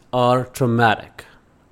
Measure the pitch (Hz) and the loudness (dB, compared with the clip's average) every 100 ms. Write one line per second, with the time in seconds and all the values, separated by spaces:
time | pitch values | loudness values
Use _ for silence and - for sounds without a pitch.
0 | _ 127 123 127 123 - 127 113 117 104 | _ -2 0 0 -2 -4 -2 2 2 0
1 | - - - _ _ _ _ | -6 -20 -20 _ _ _ _